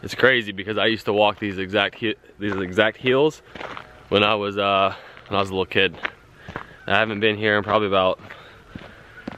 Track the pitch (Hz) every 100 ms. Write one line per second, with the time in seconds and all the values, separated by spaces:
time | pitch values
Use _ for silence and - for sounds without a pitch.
0 | 98 - 123 127 104 95 95 104 107 113
1 | - 104 104 104 104 95 95 104 98 -
2 | 113 107 - - 104 98 92 92 107 110
3 | 127 131 156 - - - - - - -
4 | - 101 104 110 101 101 98 98 98 95
5 | - - - 101 95 95 92 104 95 82
6 | - - - - - - - - - 98
7 | 110 104 110 104 107 104 101 107 104 95
8 | 92 - - - - - - - - -
9 | - - -